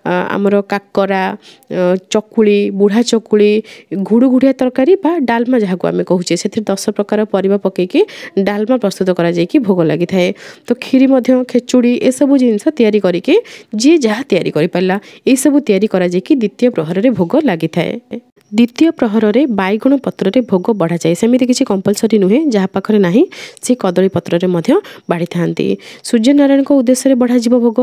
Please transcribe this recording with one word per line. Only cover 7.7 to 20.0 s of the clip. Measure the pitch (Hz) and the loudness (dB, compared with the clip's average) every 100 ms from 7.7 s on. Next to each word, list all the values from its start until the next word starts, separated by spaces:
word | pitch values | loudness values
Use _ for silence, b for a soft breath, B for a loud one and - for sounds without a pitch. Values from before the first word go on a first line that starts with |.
| 190 180 294 427 B B - | -4 -2 0 -2 B B -2
ଡାଲମା | 196 208 214 254 | -2 -2 -2 0
ପ୍ରସ୍ତୁତ | 202 - 185 | -2 -2 -2
କରାଯାଇକି | 175 170 170 175 302 | 0 0 0 0 0
ଭୋଗ | 202 185 | 0 0
ଲାଗିଥାଏ। | 160 156 175 190 180 196 B B - | 0 0 -2 0 -2 -4 B B -6
ତ | |
କ୍ଷୀରି | 240 - 262 262 | -6 0 2 4
ମଧ୍ୟ, | 262 247 254 | 2 2 0
ଖେଚୁଡ଼ି | 254 247 247 254 240 247 | 0 -4 0 0 2 2
ଏସବୁ | 254 254 277 277 | 0 0 2 2
ଜିନିଷ | 247 208 320 | 2 0 -2
ତିଆରି | 302 214 208 | 0 0 2
କରିକି | 190 175 - 403 B B B 214 | 0 -2 0 0 B B B -2
ଯିଏ | 262 339 | 2 2
ଯାହା | 226 208 | 2 -2
ତିଆରି | 277 180 156 | -2 -2 -2
କରିପାରିଲା, | 147 170 175 185 196 B B - | -2 -2 -2 -2 -2 B B 0
ଏସବୁ | 262 302 277 | 2 2 0
ତିଆରି | 277 190 208 | 2 0 2
କରାଯାଇକି | 185 180 180 - 294 | 0 0 -2 0 0
ଦ୍ୱିତୀୟ | 208 - 247 | 0 0 -2
ପ୍ରହରରେ | 170 156 180 247 | 0 -4 0 0
ଭୋଗ | 220 170 277 | 0 0 0
ଲାଗିଥାଏ। | 294 165 165 175 160 240 - 240 _ _ - | 0 -2 -2 -2 -4 -6 -12 -16 _ _ -8
ଦ୍ୱିତୀୟ | 208 240 - 320 | -2 -2 0 0
ପ୍ରହରରେ | 330 240 214 214 220 294 | 0 -2 0 0 2 0
ବାଇଗଣ | 196 190 214 262 | 0 -2 0 0
ପତ୍ରରେ | 277 | 0